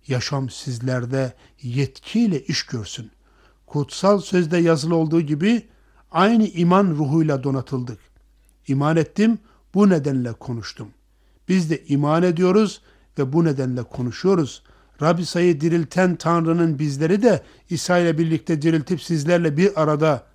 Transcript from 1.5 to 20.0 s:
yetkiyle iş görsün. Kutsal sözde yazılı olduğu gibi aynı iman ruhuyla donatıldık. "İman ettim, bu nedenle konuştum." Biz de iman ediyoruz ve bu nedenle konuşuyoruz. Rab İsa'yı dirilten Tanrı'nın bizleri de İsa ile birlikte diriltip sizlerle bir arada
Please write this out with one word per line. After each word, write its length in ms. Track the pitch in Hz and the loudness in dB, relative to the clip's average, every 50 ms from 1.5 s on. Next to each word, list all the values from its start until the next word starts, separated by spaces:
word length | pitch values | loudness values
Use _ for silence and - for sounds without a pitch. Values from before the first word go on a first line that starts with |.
| _ _ | _ _
yetkiyle 800 | - 123 120 139 139 131 - - - - - 220 240 220 175 135 | -12 -6 -4 -2 -4 -4 -4 -14 -20 -4 -2 0 0 2 0 -2
iş 220 | - - 156 - - | -4 -4 -6 -6 -6
görsün. 480 | - - 117 104 - - - 113 - _ _ _ _ _ _ _ _ _ _ _ | -8 -10 -10 -10 -10 -12 -14 -16 -18 _ _ _ _ _ _ _ _ _ _ _
Kutsal 540 | _ - 147 143 - - - - 190 208 196 | _ -6 -6 -6 -6 -6 0 2 2 2 2
sözde 380 | - - - 180 180 151 170 175 | 0 0 0 0 0 2 0 2
yazılı 380 | 170 165 165 147 135 160 170 | 4 4 2 2 2 0 0
olduğu 260 | 165 160 156 156 170 | 0 0 2 0 0
gibi 460 | 165 143 151 143 170 208 240 233 - - _ _ _ _ _ _ _ _ | 0 0 -2 0 2 2 2 0 -2 -8 _ _ _ _ _ _ _ _
aynı 360 | - 165 185 208 240 226 214 190 | 0 2 2 4 4 4 2 0
iman 440 | - 165 175 170 180 190 202 185 | 0 0 2 4 4 4 4 2
ruhuyla 520 | 156 147 156 135 147 165 160 156 143 135 127 | 0 -2 -2 0 0 0 0 0 -2 -2 -2
donatıldık. 560 | 143 135 135 127 - 139 131 123 123 117 - _ _ _ _ _ _ _ _ _ _ _ _ _ - | -4 -4 -4 -4 -6 -8 -8 -8 -8 -12 -16 _ _ _ _ _ _ _ _ _ _ _ _ _ -4
"İman 300 | 135 135 143 151 165 165 | -2 0 2 2 2 2
ettim, 420 | 151 - - - 208 226 233 208 _ _ _ _ _ _ - | 0 -2 0 2 2 2 2 0 _ _ _ _ _ _ 0
bu 160 | 185 208 196 | 4 4 4
nedenle 440 | 185 160 135 151 135 131 123 120 113 | 4 2 0 -2 -2 -2 -4 -4 -8
konuştum." 540 | _ - - 123 113 104 - - - 113 101 _ _ _ _ _ _ _ _ _ _ _ - | _ -10 -10 -10 -10 -10 -14 -16 -16 -18 -18 _ _ _ _ _ _ _ _ _ _ _ -2
Biz 200 | 180 190 170 156 | 0 0 0 0
de 160 | 165 135 - | -4 -4 -2
iman 380 | - 143 139 147 147 156 165 175 | -2 0 0 2 2 2 2 2
ediyoruz 580 | 180 170 160 185 180 185 208 220 190 - - _ _ _ _ _ _ _ - | 2 2 2 2 2 4 2 2 0 -4 -10 _ _ _ _ _ _ _ -4
ve 160 | 139 127 139 | -4 0 0
bu 120 | 165 170 | 0 2
nedenle 380 | 165 143 135 135 127 127 123 117 | 2 0 -2 -2 -4 -4 -6 -8
konuşuyoruz. 800 | - - - 123 123 110 - - 185 196 180 147 123 - - _ _ - _ _ _ _ _ | -10 -8 -8 -6 -6 -8 -2 0 0 2 2 0 -2 -6 -16 _ _ -20 _ _ _ _ _
Rab 180 | 143 160 175 170 | 0 2 2 0
İsa'yı 420 | 180 - - 175 175 180 175 139 | -2 -4 -2 0 2 2 2 2
dirilten 540 | 147 170 165 170 165 131 - 180 185 185 175 | 0 0 0 0 -2 -2 0 0 2 2 0
Tanrı'nın 640 | - - 165 170 170 165 160 165 170 170 165 151 135 | 0 0 0 0 2 2 0 0 2 2 0 0 -2
bizleri 420 | 151 147 139 135 156 160 185 208 | -4 -4 -4 -2 0 0 0 2
de 220 | 214 240 196 139 - - - _ _ _ | 4 2 2 2 -2 -10 -20 _ _ _
İsa 280 | 175 147 - - 180 175 | -8 -8 -2 0 2 2
ile 200 | 175 170 165 156 | 2 2 0 0
birlikte 440 | 170 160 160 156 - - 165 151 | 0 0 -2 -4 -2 -2 -4 0
diriltip 400 | 139 165 160 160 135 - 190 156 | 0 0 0 0 0 -2 -6 -6
sizlerle 560 | - - 170 156 139 156 175 175 170 160 143 147 | -4 -4 -4 -2 0 2 2 2 2 0 0 2
bir 240 | 180 202 196 160 | 0 2 2 0
arada 460 | 156 151 151 147 | 0 0 2 2